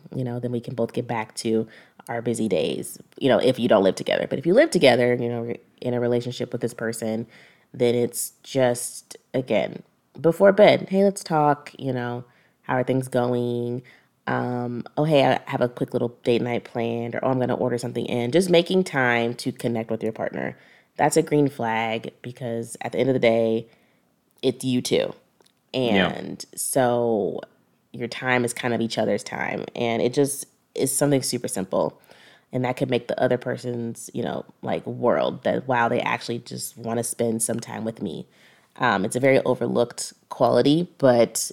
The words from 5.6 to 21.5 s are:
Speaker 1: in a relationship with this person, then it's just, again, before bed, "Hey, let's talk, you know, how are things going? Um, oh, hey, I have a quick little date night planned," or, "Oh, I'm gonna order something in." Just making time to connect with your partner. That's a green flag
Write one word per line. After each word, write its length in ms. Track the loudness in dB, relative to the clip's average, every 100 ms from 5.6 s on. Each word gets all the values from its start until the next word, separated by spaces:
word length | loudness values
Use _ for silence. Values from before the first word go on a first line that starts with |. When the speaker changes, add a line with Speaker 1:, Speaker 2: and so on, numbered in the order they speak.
| _ _
Speaker 1:
in 120 | -4
a 60 | 0
relationship 500 | 0 0 -2 -8 -8
with 80 | -4
this 100 | -6
person, 520 | -4 -8 -6 -4 -4 -6 -14 -20 _ _
then 200 | 0 2
it's 380 | 2 0 -4 -10 -12
just, 720 | -6 0 2 0 -6 -12 -18 -20 _
again, 480 | -6 -2 0 -2 -6 -18 _ _ -2
before 320 | 0 4 6
bed, 360 | 8 6 6 2
"Hey, 160 | 2
let's 180 | 2 2
talk, 480 | -2 2 4 2 -4 -10
you 140 | -6
know, 320 | -4 -4 -8 -10 _ _ _
how 120 | -4 -2
are 60 |
things 240 | 0 -2 0
going? 720 | 0 0 0 -2 -2 -4 -6 -10 -20 _ _ -6
Um, 580 | -4 -2 -4 -4 -6 -6 -2
oh, 80 |
hey, 200 | 2 4
I 160 | 4 2 -2
have 140 | -2
a 80 | -2
quick 240 | -2 -4
little 240 | -2 -4 -2
date 180 | 0 2
night 220 | 0 -4
planned," 500 | -6 -4 -4 -4 -6
or, 60 | -4
"Oh, 40 | -2
I'm 100 | 0
gonna 140 | 0
order 220 | 0 -2 -2
something 280 | -4 -6 -4
in." 240 | -2 0
Just 160 | 2 4
making 340 | 4 4 0
time 500 | 0 0 2 2 0
to 180 | -4 -6
connect 380 | -4 -4 -4 -4
with 120 | -4
your 100 | -4
partner. 440 | -4 -6 -6 -8 -10 -20 _ _ 0
That's 200 | 2 2
a 60 |
green 260 | 2 4
flag 640 | 2